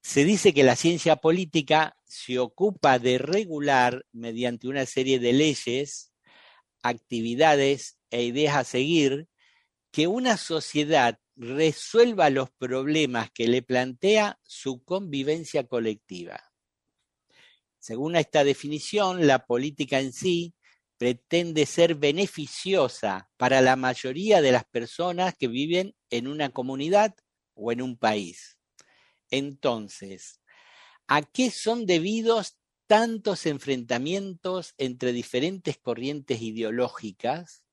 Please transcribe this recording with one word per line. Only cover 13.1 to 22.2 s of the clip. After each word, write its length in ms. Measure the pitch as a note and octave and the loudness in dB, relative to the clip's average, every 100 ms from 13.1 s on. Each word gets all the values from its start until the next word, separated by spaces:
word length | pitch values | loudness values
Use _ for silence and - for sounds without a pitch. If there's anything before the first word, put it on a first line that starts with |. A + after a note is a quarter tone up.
| B2 A2+ | -2 -6
que 180 | - A#2 | -2 0
le 140 | B2 | 0
plantea 760 | B2 B2+ B2+ B2 F#3+ G#3+ G#3 - | 0 -2 -2 -2 2 2 0 -6
su 400 | _ - C3+ B2+ | _ -12 -10 -10
convivencia 840 | _ F#3 G3 C#3 C3+ D#3+ D#3+ D3+ B2 | _ -6 -6 -6 -4 -4 -4 -6 -4
colectiva. 880 | A#2+ A2+ G#2 _ F2+ E2+ - _ _ _ _ _ _ _ _ _ _ _ _ _ _ | -4 -4 -6 _ -16 -14 -18 _ _ _ _ _ _ _ _ _ _ _ _ _ _
Según 380 | - A2+ D3+ E3+ | -14 -8 -2 0
esta 280 | - D#3 | 2 4
definición, 840 | C#3+ C3+ C#3+ D3+ - G#3 F#3+ F3+ D3+ | 4 2 -4 -8 -4 0 0 2 4
la 200 | C3 _ | 4 _
política 540 | A#2+ C#3+ C#3+ C3+ C3+ | -2 -2 -6 -2 -2
en 120 | C3+ | -2
sí 420 | B2 F#3 E3+ E3+ _ _ _ _ _ | -4 -2 -2 -4 _ _ _ _ _
pretende 680 | - A#2+ _ E3+ E3+ D#3 | -2 -2 _ -2 0 0
ser 300 | C#3 - E3+ | 0 4 2
beneficiosa 1400 | D#3 C#3+ D#3 | 4 0 0